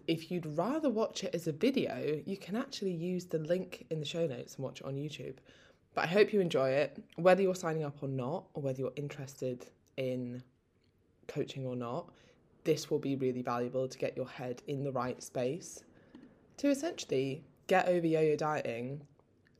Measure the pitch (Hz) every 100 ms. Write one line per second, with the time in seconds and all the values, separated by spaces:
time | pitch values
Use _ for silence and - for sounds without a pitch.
0 | - 165 - 180 156 147 185 311 302 214
1 | 220 - 190 170 165 147 240 277 147 123
2 | 131 151 147 196 - 208 - - 196 170
3 | 175 180 180 165 156 180 180 - - 160
4 | 147 170 165 123 - - 135 139 - 139
5 | 147 147 143 - - - - _ _ -
6 | - 190 208 208 175 151 131 135 147 -
7 | - - 170 185 196 180 170 160 147 147
8 | 139 135 123 175 - - 139 131 131 -
9 | 143 139 131 - 131 123 - _ _ -
10 | 131 127 123 123 127 _ _ _ _ _
11 | _ _ - 147 147 139 131 123 120 135
12 | 175 - - _ _ _ - 151 - 151
13 | 139 135 131 123 123 120 123 127 131 -
14 | 135 - 127 - 127 123 - 139 139 131
15 | 123 117 - 139 123 165 - - - -
16 | - - - - _ - 285 277 302 -
17 | - 135 135 135 - _ - 185 180 180
18 | 165 160 160 147 151 147 - 117 123 147
19 | - _ _ _ _